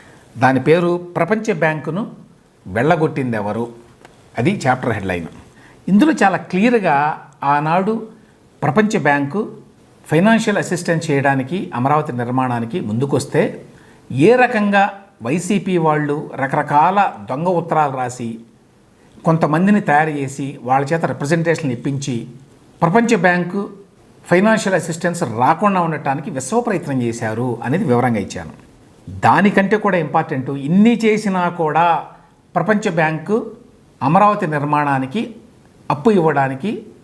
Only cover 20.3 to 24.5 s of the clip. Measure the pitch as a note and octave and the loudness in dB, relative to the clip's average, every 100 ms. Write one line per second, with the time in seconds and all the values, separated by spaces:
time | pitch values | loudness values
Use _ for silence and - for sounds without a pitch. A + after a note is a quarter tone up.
20.3 | - C#3 C#3+ A#2+ C3+ C#3+ E3 E3 B2+ C#3+ | -6 -8 -8 -2 0 0 -2 -2 -4 -2
21.3 | E3 E3 D3+ C3 A#2+ C#3+ C#3 C#3+ A#2 - | 0 0 0 -2 -4 -4 -4 -4 -6 -8
22.3 | - - - - - E3 A3+ A3+ G#3+ F3+ | -16 -20 -20 -20 -2 2 4 4 4 2
23.3 | F3+ F3 G3+ - - - _ _ _ - | 2 -2 -6 -8 -12 -20 _ _ _ 0
24.3 | F3 G#3+ | 2 4